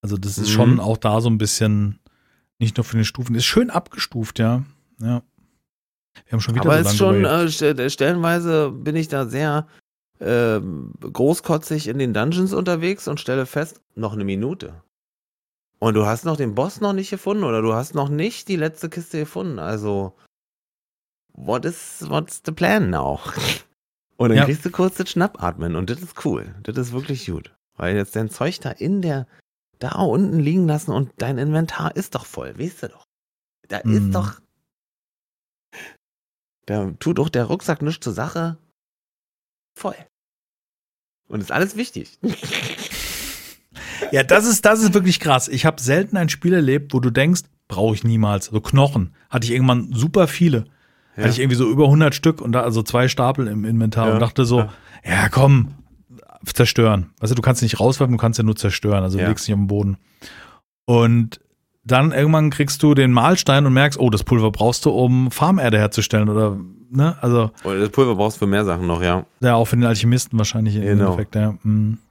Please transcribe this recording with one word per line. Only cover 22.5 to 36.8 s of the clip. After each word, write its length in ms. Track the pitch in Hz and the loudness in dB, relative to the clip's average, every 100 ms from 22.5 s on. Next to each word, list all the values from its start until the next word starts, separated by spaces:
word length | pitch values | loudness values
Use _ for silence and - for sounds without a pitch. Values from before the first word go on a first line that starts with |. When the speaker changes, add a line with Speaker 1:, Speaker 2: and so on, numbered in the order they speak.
Speaker 2:
plan 380 | 160 175 214 120 | -4 0 0 0
now? 300 | 82 67 71 - - - - _ | -2 -4 -6 -8 -8 -6 -6 _
<laughs> 480 | _ _ _ _ _ | _ _ _ _ _
Und 120 | 120 | 2
dann 80 | 113 | 4
Speaker 1:
Ja. 60 | 139 | 2
Speaker 2:
kriegst 180 | 151 180 | 0 -6
du 40 | |
kurz 240 | 175 185 - | -2 -2 -2
das 120 | 185 | -6
Schnappatmen 680 | - 190 - 87 85 85 82 | -2 -2 -2 -6 -4 -6 -4
und 140 | 92 | -6
das 100 | 120 | -8
ist 240 | 180 - 151 | -10 -8 -6
cool. 280 | 78 52 90 | -4 -8 -14
Das 140 | - 120 | -10 -8
ist 140 | 123 | -6
wirklich 340 | 120 139 131 - | -8 -8 -10 -8
gut. 280 | 80 - _ _ _ | -10 -12 _ _ _
Weil 180 | 87 101 | -4 -4
jetzt 200 | 98 110 | -4 -6
dein 140 | 110 | -6
Zeug 300 | - 139 185 | -4 -6 -6
da 100 | 135 | -12
in 320 | - 139 196 | -8 -4 -2
der, 240 | 175 135 123 _ _ _ _ _ | -2 -4 -8 _ _ _ _ _
da 140 | - | -10
unten 440 | - 95 123 202 160 | -4 0 0 0 0
liegen 280 | 147 175 170 | 2 2 2
lassen 240 | 151 - | 0 -2
und 180 | 113 131 _ | -4 -4 _
dein 220 | 120 131 | -6 -4
Inventar 560 | 143 156 165 - 160 - | -2 -2 -2 -4 -6 -6
ist 180 | 196 | -8
doch 140 | - - | -10 -12
voll, 320 | - 65 - | -14 -14 -10
weißt 240 | 160 175 | -12 -10
du 60 | 120 | -16
doch. 160 | - _ _ _ _ _ _ _ | -16 _ _ _ _ _ _ _
Da 140 | 98 | -6
Speaker 1:
Mhm. 100 | 117 107 | 0 2
Speaker 2:
ist 160 | 101 | 2
doch, 260 | 95 101 - _ _ _ _ _ _ _ _ _ _ _ _ _ - - _ _ _ _ _ _ _ - | -2 -4 -8 _ _ _ _ _ _ _ _ _ _ _ _ _ -20 -20 _ _ _ _ _ _ _ -6
da 260 | 104 | -4